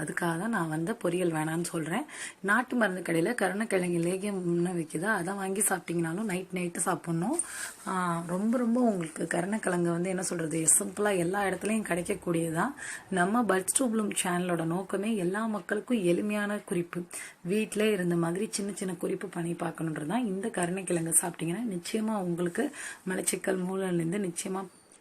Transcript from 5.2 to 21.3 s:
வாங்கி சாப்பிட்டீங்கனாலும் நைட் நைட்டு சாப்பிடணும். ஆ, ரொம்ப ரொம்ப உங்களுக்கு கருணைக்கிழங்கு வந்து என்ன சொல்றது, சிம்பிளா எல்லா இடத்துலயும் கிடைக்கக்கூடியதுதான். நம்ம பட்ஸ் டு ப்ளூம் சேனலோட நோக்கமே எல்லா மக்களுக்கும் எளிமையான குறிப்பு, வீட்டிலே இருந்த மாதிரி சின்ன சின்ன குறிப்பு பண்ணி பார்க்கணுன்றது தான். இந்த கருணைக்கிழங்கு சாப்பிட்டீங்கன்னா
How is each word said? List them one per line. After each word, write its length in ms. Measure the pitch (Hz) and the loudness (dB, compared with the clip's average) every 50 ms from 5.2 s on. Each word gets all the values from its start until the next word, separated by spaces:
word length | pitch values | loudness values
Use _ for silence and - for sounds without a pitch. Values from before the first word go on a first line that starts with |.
| 165 175 196 | 0 -2 -4
வாங்கி 280 | 202 190 190 190 202 | -4 -2 -2 0 0
சாப்பிட்டீங்கனாலும் 640 | 214 - 202 175 - - 165 175 170 160 165 190 226 | 2 2 2 0 -2 -2 -2 0 0 0 -2 -2 -2
நைட் 240 | 214 180 180 190 - - | -2 -2 -4 -4 -4 -4
நைட்டு 240 | 185 180 175 175 - | -2 -2 -2 -2 -2
சாப்பிடணும். 600 | - 196 175 151 - - 165 165 170 214 302 349 - - - - - - - - - 190 | 0 0 0 -2 0 -2 -2 0 0 0 0 -2 -2 -4 -6 -10 -10 -10 -10 -10 -6 -4
ஆ, 360 | 190 185 180 175 170 170 170 170 | -2 0 0 0 0 -2 -2 -2
ரொம்ப 300 | 180 185 202 220 233 262 | -2 0 2 2 2 2
ரொம்ப 240 | 247 226 226 254 | 4 4 4 6
உங்களுக்கு 420 | 247 233 208 185 165 160 - - 180 | 6 4 4 2 0 -4 -4 -4 -4
கருணைக்கிழங்கு 640 | 170 - 170 170 190 208 220 - - 180 175 175 170 | -2 0 0 0 0 0 0 0 2 2 4 4 4
வந்து 200 | 170 170 175 190 | 2 2 0 0
என்ன 120 | 185 180 | 0 -2
சொல்றது, 440 | 190 - 185 175 165 156 147 165 160 156 - - | -2 -2 -2 -2 -2 -2 0 0 4 6 6 4
சிம்பிளா 380 | 202 202 185 196 208 208 202 185 | 4 0 -2 0 2 2 4 4
எல்லா 260 | 170 170 185 202 202 | 2 2 2 2 2
இடத்துலயும் 420 | 190 185 180 - 196 220 226 208 | 0 0 0 0 0 0 0 2
கிடைக்கக்கூடியதுதான். 880 | - 175 175 175 - 202 190 - 180 170 165 165 165 156 165 185 254 285 - - - - - - - | 0 0 0 0 -2 -4 -4 0 0 0 2 2 0 2 2 0 0 0 -4 -10 -10 -10 -10 -6 -2
நம்ம 340 | 190 185 202 196 214 247 240 | 2 2 4 4 4 4 4
பட்ஸ் 340 | 196 190 185 185 - - - | 4 4 2 2 2 2 2
டு 180 | 277 247 220 | 4 4 2
ப்ளூம் 160 | 220 214 202 190 - - | 2 2 0 0 0 0
சேனலோட 420 | 190 175 175 180 180 175 165 165 | 2 2 2 2 2 2 2 2
நோக்கமே 500 | 165 165 185 196 185 - 190 196 220 233 | 2 0 0 -2 0 -2 -2 0 0 0
எல்லா 300 | 208 175 175 185 214 226 | 2 2 0 0 0 0
மக்களுக்கும் 580 | 226 214 202 180 - 202 214 202 - 254 226 185 | 0 -2 -2 -2 -2 -2 -2 0 2 2 4 4
எளிமையான 540 | 175 175 185 208 208 208 208 208 202 208 208 | 4 4 4 2 0 0 0 0 0 -2 -4
குறிப்பு, 460 | 202 - 202 175 170 175 - 175 175 - - - - - - - | -2 -2 0 0 0 -2 -4 -8 -8 -8 -10 -12 -12 -14 -14 -10
வீட்டிலே 500 | - 170 185 214 214 202 - 202 214 220 | -2 0 2 2 2 0 2 2 4 4
இருந்த 240 | 214 190 180 175 175 | 4 4 2 2 4
மாதிரி 320 | 170 170 165 170 185 214 220 | 4 2 2 2 0 -2 -2
சின்ன 200 | - - 202 202 196 | -2 -4 -4 -4 -4
சின்ன 200 | - 202 185 180 | -4 -4 -4 -4
குறிப்பு 340 | 175 - 185 190 185 - 196 | -2 -2 -2 -2 -2 -4 -6
பண்ணி 260 | - 175 170 170 170 | -6 -4 -2 -2 -2
பார்க்கணுன்றது 520 | 170 170 170 165 - 170 160 156 151 151 | -2 -2 -4 -2 -2 -4 -4 -2 -4 -4
தான். 200 | 147 190 240 254 | -2 -2 0 0
இந்த 220 | 214 185 190 196 226 | 0 -2 -2 -4 -4
கருணைக்கிழங்கு 640 | 220 190 180 170 180 196 190 180 185 170 165 165 165 - | -2 0 0 0 0 -2 -2 0 0 0 0 2 2 2
சாப்பிட்டீங்கன்னா 420 | - 175 | 2 0